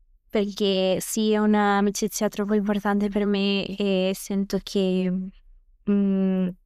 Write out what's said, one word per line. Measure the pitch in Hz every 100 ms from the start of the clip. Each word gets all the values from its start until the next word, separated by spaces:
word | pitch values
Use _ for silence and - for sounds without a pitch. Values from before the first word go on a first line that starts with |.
| _ _ _
perché | 220 208 190 202 190 185 185
sì, | - - 214
è | 214
un'amicizia | 214 208 202 202 202 202 214 - 208
troppo | - 202
importante | 214 202 208 208 202 208
per | 208 202
me | 202 202 196 -
e | 196 202 190 185
sento | 196 - 196 196 196
che, | - 202 185 185 185 185 190 - - - _ _ -
mm, | 202 196 190 190 185 185 185